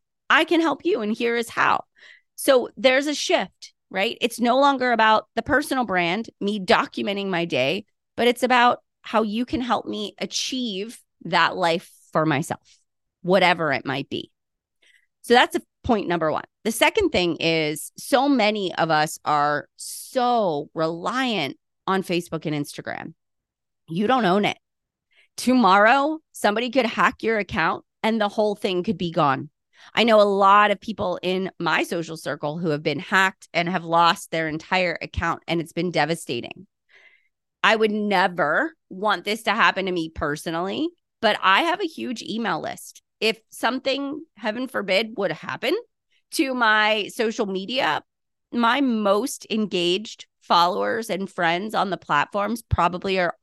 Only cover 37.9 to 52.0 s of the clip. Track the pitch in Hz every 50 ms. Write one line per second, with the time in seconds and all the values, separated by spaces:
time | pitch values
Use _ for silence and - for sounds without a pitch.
37.9 | 208 214 208 208 190 180 190 196 180 175 160 147 160 196 294 320 - _ _ _
38.9 | 190 185 208 214 196 175 175 208 214 220 - 226 202 226 180 180 190 196 190 185
39.9 | 180 175 160 160 - - 165 147 147 156 - 175 160 165 180 196 208 240 311 349
40.9 | _ _ _ _ _ - - 214 196 - - 190 196 220 320 339 349 392 403 320
41.9 | - - 220 247 240 226 - - 202 226 233 196 165 151 151 - - - - -
42.9 | - - _ _ _ - 208 220 220 220 _ _ - - - 226 247 262 - 269
43.9 | 262 277 277 277 285 294 330 _ _ - 233 214 214 247 254 240 - - 208 185
44.9 | 185 196 226 220 220 - 202 165 156 - - - 131 - 196 254 359 466 480 _
45.9 | _ _ _ _ _ _ _ _ - - 311 262 254 247 233 214 214 214 214 214
46.9 | 220 220 185 - - - 220 226 220 - 220 190 190 185 190 190 247 262 - -
47.9 | 147 - - _ _ _ _ _ _ _ _ _ - 240 233 226 247 285 277 254
48.9 | 226 220 208 196 196 208 247 285 - - - - 214 220 214 175 185 180 170 175
49.9 | 180 208 220 - - _ - _ _ _ _ - 214 170 170 175 202 196 202 208
50.9 | 220 226 226 - 180 185 196 180 - - 170 165 170 180 208 220 220 175 185 202
51.9 | 175 160